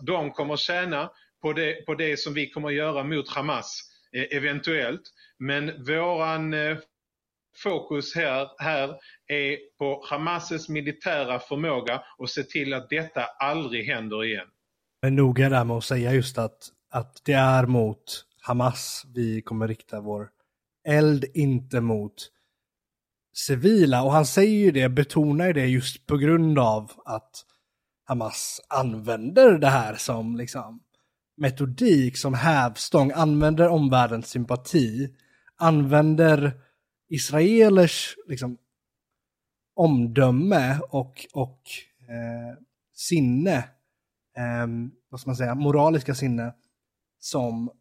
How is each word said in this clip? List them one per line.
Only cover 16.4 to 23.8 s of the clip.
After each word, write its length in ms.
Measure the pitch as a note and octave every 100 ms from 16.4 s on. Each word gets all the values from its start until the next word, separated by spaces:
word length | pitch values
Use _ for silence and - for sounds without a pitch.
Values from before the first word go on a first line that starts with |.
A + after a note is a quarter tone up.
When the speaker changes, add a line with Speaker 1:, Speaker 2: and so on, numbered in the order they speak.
| A2 _ - _ _
Speaker 2:
att 320 | B2+ - -
det 80 | -
är 340 | C3+ C3 C3 B2
mot 580 | B2 A2 G#2+ - - _ _
Hamas 640 | - B2 B2 - - - C#3
vi 280 | B2 A2+ A2
kommer 260 | - A2+ A2
rikta 320 | A2 - G#2+
vår 300 | G#2 G#2 G#2 _ _ _ _ _ D#3+
eld, 360 | D3 D3+ C#3+ C3
inte 460 | - C#3 B2+ C3 B2
mot 340 | A#2 G#2+ G#2 - - _ _ _ _ _ _ _ _ _ _ -
civila. 640 | - B2+ F3 A3